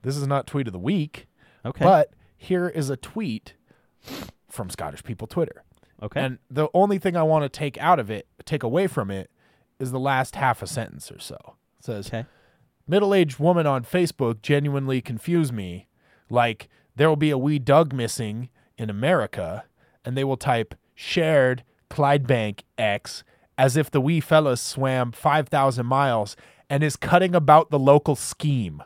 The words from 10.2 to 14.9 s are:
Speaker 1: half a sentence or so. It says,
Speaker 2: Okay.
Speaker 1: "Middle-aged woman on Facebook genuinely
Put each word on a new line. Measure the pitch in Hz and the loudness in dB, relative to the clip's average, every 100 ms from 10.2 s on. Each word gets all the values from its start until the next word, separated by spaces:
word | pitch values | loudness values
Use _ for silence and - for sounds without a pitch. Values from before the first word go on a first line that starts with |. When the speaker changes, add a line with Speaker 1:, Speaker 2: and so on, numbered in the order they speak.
| 135 - | -2 -2
Speaker 1:
half | 135 117 | 0 0
a | 98 | -4
sentence | 135 113 - - | -8 -8 -12 -18
or | - | -18
so. | - - - _ _ _ | -18 -18 -20 _ _ _
It | - | -10
says, | 110 98 | -10 -8
Speaker 2:
Okay. | 117 127 _ _ _ _ _ - | -10 -10 _ _ _ _ _ -2
Speaker 1:
"Middle-aged | 180 202 196 160 127 | 0 4 2 2 2
woman | 156 175 151 | 0 2 2
on | 135 | 0
Facebook | 117 180 175 - 123 113 | -2 -2 -2 -2 -4 -4
genuinely | - 143 147 139 135 | 0 0 0 -4 -2